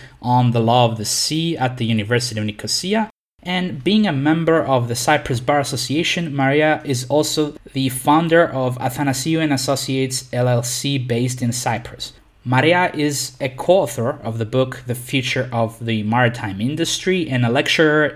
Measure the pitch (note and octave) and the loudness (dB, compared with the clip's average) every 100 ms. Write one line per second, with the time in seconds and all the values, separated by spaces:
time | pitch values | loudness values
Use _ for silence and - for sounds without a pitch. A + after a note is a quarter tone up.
0 | - - B2 B2 B2 A#2 A2+ B2 A#2 A2 | -18 -8 0 2 4 4 4 4 4 0
1 | G#2 - - D#3 E3 D#3 B2+ B2+ A#2 A2 | -4 -2 -2 -2 -2 -2 -2 -2 0 0
2 | G2+ A#2+ A#2+ A2 G#2+ G#2 G#2+ - F3+ G#3+ | 0 -2 -2 -4 -6 -6 -6 -4 -2 -2
3 | G#3+ - _ _ E3+ F3+ F3+ - B2+ G#3+ | -2 -8 _ _ -6 -4 -4 -4 2 2
4 | G3+ C#3 D3 D#3+ E3 D#3+ - C3 A#2+ B2 | 2 2 2 2 2 2 2 0 0 0
5 | - D3+ - B2 - D3 C3+ B2 - C#3+ | 2 2 0 -2 0 0 0 -4 -2 -2
6 | E3+ F3+ E3 C#3 C3+ D3 D#3 D3+ C#3+ B2+ | -2 -2 -4 0 2 2 2 0 -2 -4
7 | B2+ D3 D3+ - D3 D3+ - C3+ C3 B2+ | 0 0 2 0 -2 -6 -8 -4 -2 0
8 | D3 D#3 E3+ E3 D#3 C3 B2+ B2 C3 D3 | 2 4 6 4 4 0 -2 -2 -4 -2
9 | C#3 C3 D#3+ D#3+ D#3 C3+ C#3+ C3+ - C3+ | -2 -2 0 0 0 0 0 -2 -2 -2
10 | C3 B2+ - B2 B2 A#2+ B2 - C#3+ C#3 | -2 -4 -6 -2 2 0 -2 -4 -2 -2
11 | B2 A#2+ B2+ B2+ A#2+ A2+ B2+ A2 - - | -2 -2 -2 -2 -4 -2 -4 -4 -8 -14
12 | - - _ _ B2 B2+ D3+ F3+ F3+ D3+ | -16 -16 _ _ 0 2 4 4 2 0
13 | D3 C#3 - - C#3 C3 - F#3+ D3 - | -2 -2 -6 -6 -8 -2 2 4 2 -2
14 | A#2 C#3+ A#2 A2+ G#2+ C3 C3 - - A#2+ | -4 -4 -6 -6 -2 0 0 -4 -8 -8
15 | - C3+ A#2+ C3 B2 A#2 A2+ - A#2 A2 | -4 -2 -2 -4 -2 -2 -2 -2 -4 -2
16 | G#2 A#2+ A#2+ A#2+ A2 F#2+ A#2+ D#3 E3 - | 0 2 2 0 -6 -4 -2 -2 -2 -2
17 | F#3+ F#3 C#3 B2+ A#2+ C3 D3+ - D#3 D3+ | 0 0 0 0 2 0 2 4 4 4
18 | C#3+ | 2